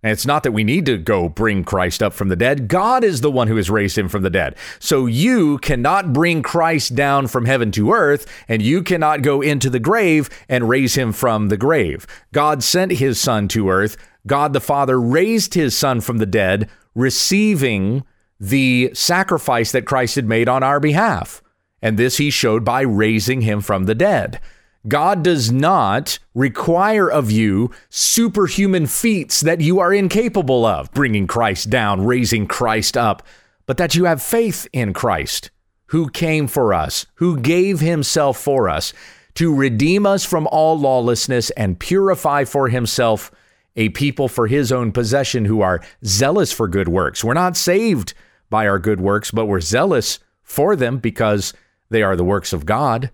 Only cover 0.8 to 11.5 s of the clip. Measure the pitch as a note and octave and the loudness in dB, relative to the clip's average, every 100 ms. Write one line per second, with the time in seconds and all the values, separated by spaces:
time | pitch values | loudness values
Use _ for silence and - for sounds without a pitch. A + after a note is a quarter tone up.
0.8 | D3 A2 D#2+ G#2 F2 D#2+ A2 G2 F2 G2 | 0 -2 0 0 0 0 0 0 -2 -2
1.8 | F2+ - G#2 - G2 F2+ A#2+ C#3+ A2+ F3+ | -2 0 -2 -2 -2 0 0 0 0 0
2.8 | G#3 B3+ A3+ D3+ D3 C3 A2+ A2 F2 G#2+ | 2 2 2 2 0 2 2 0 0 0
3.8 | G2+ G#2+ F#2+ G#2+ F#2+ F2+ D2 - - - | 0 0 -2 -2 0 0 -2 -6 -18 -12
4.8 | - C#3+ B2+ A#2 G#3 B3+ D#3 C#3+ - C3 | 0 0 2 0 2 4 2 0 -2 0
5.8 | B2 F#3+ F#3 C3+ E3+ E3 - E3+ E3 E3 | 2 0 0 2 2 0 -2 0 0 0
6.8 | - A#2+ C#3+ C#3 C3 C3 A#2 C3+ A2+ G2+ | -2 -2 2 2 0 -2 0 0 0 0
7.8 | G#2+ A3+ D3+ C#3+ - - - A2+ G#2+ E3+ | 2 2 2 0 -2 -20 -4 0 2 0
8.8 | F3+ F3+ D3+ D3+ C#3 C#3 C#3+ C#3+ C3 B2 | 0 0 0 2 0 0 0 0 0 -2
9.8 | A#2+ A3+ F#3+ D#3 C#3 - - B2+ A#2 C3 | 0 2 2 2 0 -8 -4 -2 2 2
10.8 | C3 - A#2+ G#2 B2+ G#2+ G#2 | 2 0 -2 0 0 0 0